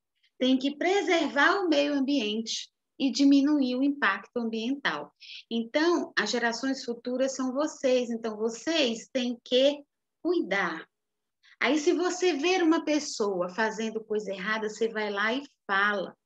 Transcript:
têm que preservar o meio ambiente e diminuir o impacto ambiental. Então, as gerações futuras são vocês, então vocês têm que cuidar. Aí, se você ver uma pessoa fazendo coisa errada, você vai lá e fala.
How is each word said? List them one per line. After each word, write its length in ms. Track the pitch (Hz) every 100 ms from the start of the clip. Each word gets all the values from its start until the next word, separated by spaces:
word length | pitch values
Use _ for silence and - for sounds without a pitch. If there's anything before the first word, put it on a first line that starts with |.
| _ _ _ -
têm 200 | 262 262
que 180 | 285 294
preservar 840 | 330 403 320 339 269 254 320 392
o 80 | 359
meio 260 | 285 294
ambiente 760 | 285 262 285 208 214 226 - - _ _ -
e 120 | 262
diminuir 680 | 233 277 277 277 294 247 247
o 60 |
impacto 560 | 285 285 208 - - 240
ambiental. 720 | 226 220 233 285 175 147 147 _ - - -
Então, 640 | 233 226 302 330 320 - -
as 120 | 214
gerações 540 | 240 233 226 269 269
futuras 500 | - 233 247 247 269
são 180 | 269 254
vocês, 580 | 254 311 - 262 254 233
então 260 | 226 226 208
vocês 720 | 226 226 320 330 247 220 -
têm 260 | 254 240 233
que 380 | - 254 277 285 - _ _ _
cuidar. 640 | 320 339 208 196 175 160 - _ _ _ _ _ _ -
Aí, 180 | 233 302
se 140 | 349
você 400 | 302 359 - 359
ver 300 | 277 349 370
uma 220 | 320 320
pessoa 640 | 311 294 - - 202 180 180
fazendo 540 | 226 220 214 220 220
coisa 280 | - 214 190
errada, 360 | 190 202 220 214
você 200 | - 226
vai 220 | 220 208
lá 220 | 202 214
e 100 | 262 285 _ -
fala. 500 | 196 208 202 - -